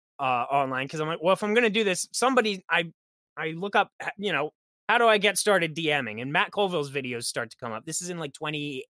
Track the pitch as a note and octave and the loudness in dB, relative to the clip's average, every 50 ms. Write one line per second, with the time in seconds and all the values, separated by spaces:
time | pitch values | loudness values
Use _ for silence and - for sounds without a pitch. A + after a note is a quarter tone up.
0 | _ _ _ - C#3 C3 B2+ A#2+ B2 C3 C3+ C#3+ C#3 C3 C3 B2+ C3+ C3+ - D#3 | _ _ _ -6 -2 -2 0 0 -2 0 0 0 0 0 -2 -4 -4 -6 -6 -6
1 | D#3 D#3 E3 D3+ D#3 F3+ F#3+ - G#3+ G#3 G#3+ A#3+ B3 A3 F#3+ A3+ G#3+ G3 F3+ - | -4 -4 -4 -2 2 2 2 2 2 0 2 2 2 2 2 2 0 0 0 -2
2 | - - - - A#3 C4 C4+ B3+ A3+ A3 G3 F#3 - - E3 E3+ E3+ E3 - _ | -4 -6 -4 0 0 2 4 4 2 2 -2 -4 -6 -2 -2 -2 -2 -2 -8 _
3 | _ _ _ _ _ _ _ D3 D#3 D#3+ E3 E3 F#3 G3+ F#3+ A3 G3 - _ - | _ _ _ _ _ _ _ -8 -8 -8 -6 -8 -8 0 2 2 2 2 _ -12
4 | - E3 - - G3 G3+ E3 C#3 D3+ D3+ _ _ _ _ _ _ _ - G#3+ A#3+ | -10 -10 -8 -4 -4 -2 0 0 -2 -2 _ _ _ _ _ _ _ 2 4 6
5 | A#3 A3+ G#3+ G3+ F#3 G#3 F#3 - - G#3+ G3+ F#3 E3+ D#3+ D3 D#3+ E3 D3 D3 C#3+ | 6 6 6 6 6 2 2 2 2 4 4 4 4 0 -2 -2 0 0 0 0
6 | B2+ A2 G#2+ A2 B2 C3+ D3+ F3+ G#3 F3 - G3+ G3+ F#3+ F3+ D#3 C#3+ C#3 C3+ C#3+ | 0 -4 -6 -6 -6 -2 0 0 0 0 0 0 0 2 2 -2 -2 -2 -4 -6
7 | B2+ B2 A#2+ A#2 A#2+ - - C#3 A#2+ A2 - - B2+ A#2 A2 A2 - D#3+ D#3 - | -6 -4 -6 -6 -6 -6 -4 -6 -6 -6 -8 -10 -8 -8 -8 -8 -8 -8 -8 -6
8 | F3+ F3 F3+ E3+ D#3+ C#3 - - D#3 D3+ D3+ D3 D3 D3 C#3 C3 - _ _ | -6 -6 -8 -8 -8 -10 -10 -8 -8 -6 -4 -4 -6 -6 -8 -8 -10 _ _